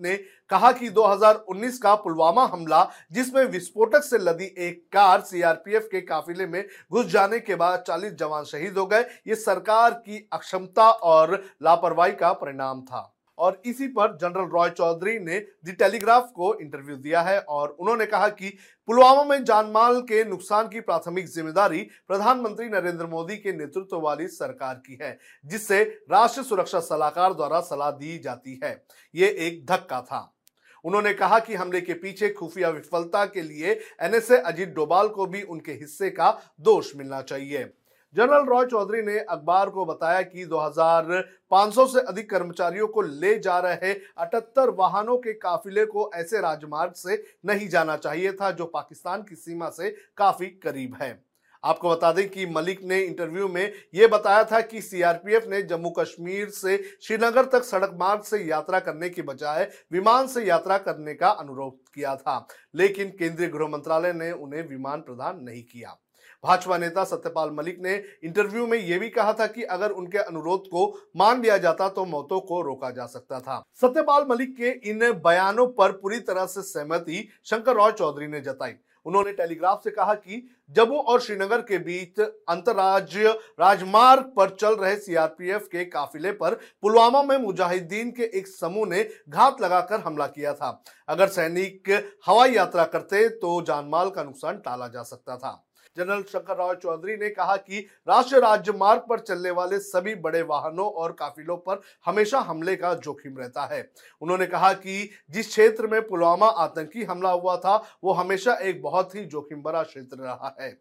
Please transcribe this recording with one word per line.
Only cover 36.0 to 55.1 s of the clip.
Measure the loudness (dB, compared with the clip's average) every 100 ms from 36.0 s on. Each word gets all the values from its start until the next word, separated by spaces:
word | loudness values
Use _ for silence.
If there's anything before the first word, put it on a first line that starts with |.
| -6
का | 0 2 0 -4 _
दोष | 4 4 2 -10
मिलना | -10 -10
चाहिए। | -8 -10 -6 -8 -8 _ _ _ _
जनरल | 2 4 6
रॉय | 4 2 2
चौधरी | 0 -2 -4
ने | -4 -4
अखबार | -4 -6 0 2 2
को | -2 -6
बताया | -4 0 0
कि | -2 -8
दो | -6 -4
हज़ार | -2 2 4 4 2 -2 -4 _ _
पाँच | 2 4
सौ | 4 4
से | 4
अधिक | -2 -4 -4
कर्मचारियों | -4 -4 -4 -4 -2 -2
को | -2
ले | -4 -2 0 0
जा | 0 0
रहे | 0 -2 -4 -4 -8 -10
अठहत्तर | -6 -4 -2 2 2
वाहनों | 2 2 2 0 -2
के | -2
काफिले | -6 -4 -4 -2 -2 0
को | -2 -6
ऐसे | -6 -4 -2
राजमार्ग | -2 -4 -6 -4 -4
से | -6 -6 -6 -6 _ -4
नहीं | -4 0
जाना | 0 0 -2
चाहिए | -6 -4 -4
था | -4 -4
जो | -4
पाकिस्तान | -8 -8 -10 -12 -10 -10
की | -10
सीमा | -18 -14 -10 -10
से | -8 -10 -10 _ 0
काफी | 2 2 -4
करीब | -10 -8 -8 -10 -8
है। | -10 -10 _ _ _ _
आपको | -2 0 0
बता | 2 2
दें | 2 0
कि | -4 -6
मलिक | -4 -4 -4
ने | -4 -2
इंटरव्यू | -2 -4 -8 -4 -4
में | -4 -6 -8 -6
ये | 6 6
बताया | 6 4 4
था | 4 2
कि | 0 -6
सीआरपीएफ़ | -10 0 0